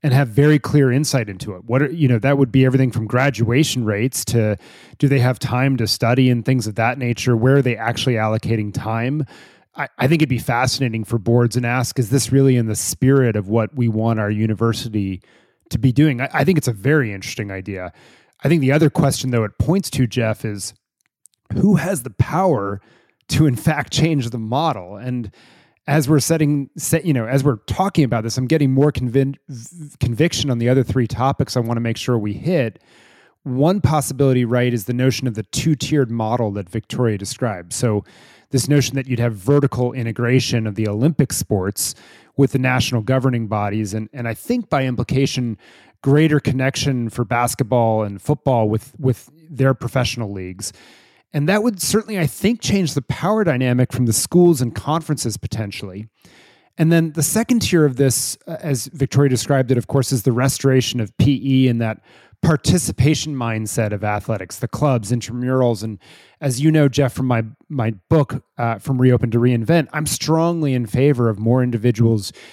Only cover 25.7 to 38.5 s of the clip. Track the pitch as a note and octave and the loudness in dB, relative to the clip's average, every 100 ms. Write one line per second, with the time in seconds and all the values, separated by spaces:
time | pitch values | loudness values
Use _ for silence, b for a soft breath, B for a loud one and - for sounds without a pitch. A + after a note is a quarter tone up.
25.7 | b - D3 C3 D#3 - E3 D3+ D3 C3+ | b -2 0 4 2 2 0 2 0 -4
26.7 | - - E3+ F3 C3+ A2 C3 C3+ A2+ - | -8 -2 -2 0 -2 0 0 2 0 -4
27.7 | - G3 F3+ C3+ A#2+ A2+ A#2+ C3 D#3+ C#3 | -2 0 2 2 0 -2 -4 0 2 2
28.7 | C3 D3 - B2+ A#2+ C3+ C#3 _ B2+ A2+ | 4 2 2 -2 0 0 -4 _ -18 -16
29.7 | F3 D3 - B2 A2+ E3+ - C#3+ A#2+ A#2 | -18 -20 -6 -4 0 0 0 -4 0 2
30.7 | C3 B2 C3 A#2 - C3 C#3 C#3 B2+ A2+ | 2 2 0 -2 -2 -2 -2 -2 -2 -2
31.7 | A#2 A#2 A2+ - A#2+ G#2 G2+ A#2+ F3+ A#2 | -4 -4 -6 -2 -2 -2 -6 -2 0 -2
32.7 | - b b b b b b - B2+ D3+ | -4 b b b b b b -8 0 2
33.7 | G3+ C#3 D3+ C3+ C3 C#3 B2+ A#2+ B2 B2 | 2 2 0 -2 0 2 2 2 0 0
34.7 | A#2+ G#2 B2 B2+ B2+ B2+ G#2+ G#2+ - C#3 | -2 -4 0 0 0 -4 -6 -8 -4 0
35.7 | D3 - D3+ B2 A2+ A2 A#2+ A2+ G2+ F#2 | 0 0 0 0 -2 -2 0 -2 -4 -6
36.7 | A2+ - - B2 G#2 G2 - B2 F#2+ F2 | -8 -8 -2 -2 -2 -6 -6 -6 -6 -10
37.7 | - B2 G#2 - B B B B | -4 0 0 -4 B B B B